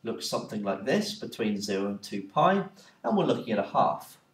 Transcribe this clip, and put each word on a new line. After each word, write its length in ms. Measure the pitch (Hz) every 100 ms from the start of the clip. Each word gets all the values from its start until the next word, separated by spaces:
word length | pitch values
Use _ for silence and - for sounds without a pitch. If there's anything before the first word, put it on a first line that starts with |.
looks 240 | 110 110 -
something 340 | 117 - 107
like 240 | 98 95 107
this 300 | 190 - -
between 440 | 117 - 110 101
zero 280 | 104 98 101
and 160 | 101
two 200 | - 104
pi, 420 | - - 165 196 - - - _
and 140 | - 214
we're 80 | 147
looking 280 | 117 -
at 60 | 104
a 100 | -
half. 480 | 135 107 - - - _